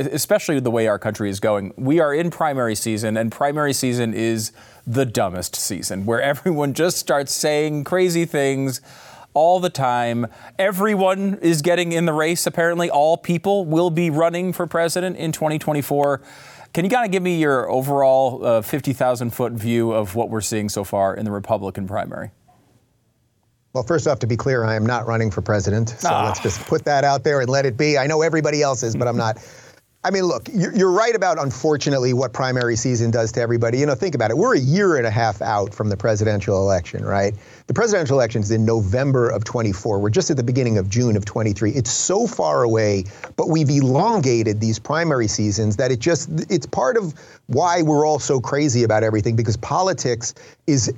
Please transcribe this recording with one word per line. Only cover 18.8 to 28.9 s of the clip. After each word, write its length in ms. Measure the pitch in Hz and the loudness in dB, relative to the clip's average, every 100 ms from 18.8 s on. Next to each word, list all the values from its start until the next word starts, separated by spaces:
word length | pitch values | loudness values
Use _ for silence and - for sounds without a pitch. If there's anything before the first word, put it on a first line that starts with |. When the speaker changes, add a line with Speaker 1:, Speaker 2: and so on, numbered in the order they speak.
| 139 | -2
Speaker 1:
thousand 380 | 123 127 120 120 | 0 0 0 -4
foot 240 | - 120 | -2 -4
view 380 | 120 110 117 113 | -2 -2 0 2
of 240 | 110 104 107 | 0 -2 -4
what 160 | 107 | -4
we're 100 | 110 | -4
seeing 280 | 98 110 104 | -4 -2 -2
so 140 | 104 | -4
far 300 | 95 101 98 | -4 0 0
in 100 | 95 | 0
the 80 | 110 | -4
Republican 560 | 101 - 107 98 92 95 | -6 -2 -2 -2 -8 -6
primary? 440 | 104 90 85 98 - _ _ _ _ _ _ _ _ _ _ _ _ _ | -6 -6 -8 -12 -16 _ _ _ _ _ _ _ _ _ _ _ _ _
Speaker 2:
Well, 100 | 131 | -6
first 240 | - 170 160 | 0 0 2
off, 100 | 135 | 0
to 80 | 110 | 0
be 100 | 117 | -2
clear, 260 | 139 127 | 0 0
I 100 | 110 | 0
am 140 | 110 110 | 0 0
not 180 | 120 113 | 0 -2
running 240 | 113 113 | -2 0
for 120 | 104 | -2
president. 480 | 90 104 95 104 113 | -2 0 0 0 -2
So 200 | 120 175 | -4 -2
Speaker 1:
Ah. 140 | 151 120 | 0 0
Speaker 2:
let's 140 | 107 | -2
just 220 | 101 87 | -4 -6
put 240 | - 160 151 | -4 -2 0
that 180 | 143 | 2
out 200 | 143 139 | 2 2
there 180 | 151 143 | 2 2
and 80 | 123 | 2
let 180 | 135 135 | 2 0
it 100 | 113 | 0
be. 220 | 151 143 | 2 2
I 80 | 135 | 2
know 160 | 156 | 2
everybody 400 | 160 156 151 147 | 2 2 0 2
else 180 | 143 127 | 0 0
is, 140 | 117 | -2